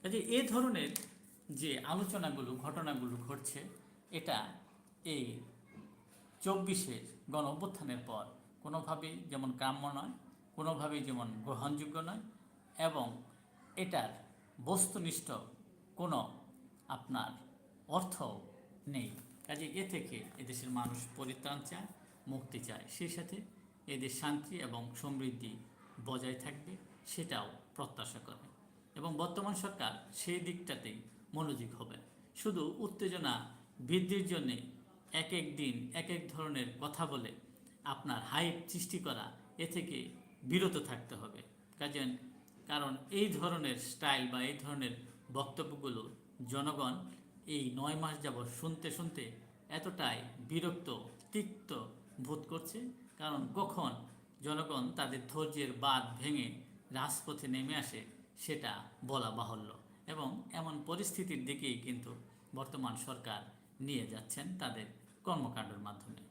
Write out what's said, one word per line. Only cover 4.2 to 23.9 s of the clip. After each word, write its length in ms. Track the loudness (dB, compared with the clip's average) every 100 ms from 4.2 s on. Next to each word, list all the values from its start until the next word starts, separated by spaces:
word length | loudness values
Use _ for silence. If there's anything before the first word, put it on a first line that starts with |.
| 2 0 0 -8 -16 -20 -20 -12 -2 0
এই 100 | 0 -4 -10 -16 -18 -16 -16 -20 -20 -20 -20 -2
চব্বিশের 640 | 4 4 6 4 2 -4 -6 -12 0
গণ 140 | 2 4
অভ্যুত্থানের 560 | 2 -2 -2 -2 -2 -2
পর 160 | -2 -4 -10 -20 -12
কোনোভাবেই 520 | -2 -2 0 -2 -2 -6 -4
যেমন 180 | 0 0 2
কাম্য 220 | 2 2 0 -2
নয়, 160 | -4 -6 -14 -20 -12 -2
কোনোভাবেই 480 | 2 2 2 0 0
যেমন 180 | 0 -2 -2 -2
গ্রহণযোগ্য 520 | 0 2 2 0 -2
নয় 220 | -2 -4 -8 -16 -20 -20 -14 4 4
এবং 200 | 6 0 -2 -12 -18 -20 -20 -10 -2
এটার 340 | 2 4 2 -4 -14 -20 -18 -6 4
বস্তুনিষ্ঠ 680 | 6 6 4 0 0 -2 -4 -6 -16 -20 -20 -16 -2
কোনো 240 | 2 2 2 -6 -16 -18 -20 -20 -6
আপনার 440 | -6 0 0 0 -4 -14 -18 -20 -20 2
অর্থ 280 | 4 4 -2 -2 -4 -10 -16 -18 -12 -4
নেই। 220 | -2 -2 -6 -14 -14 -6
কাজে 180 | -4 -2
এ 180 | -2 0
থেকে 280 | -2 -2 -6 -6 -8
এদেশের 320 | -6 -4 0
মানুষ 300 | 2 2 0 -4 -4
পরিত্রাণ 460 | -4 -2 -2 -4 -4
চায়, 180 | -6 -8 -10 -20 -14 -6
মুক্তি 320 | -6 -4 -6
চায়, 260 | -6 -8 -8
সেই 200 | -4 -2
সাথে 280 | -2 -4 -6 -8 -16 -20 -14
এদের 220 | -4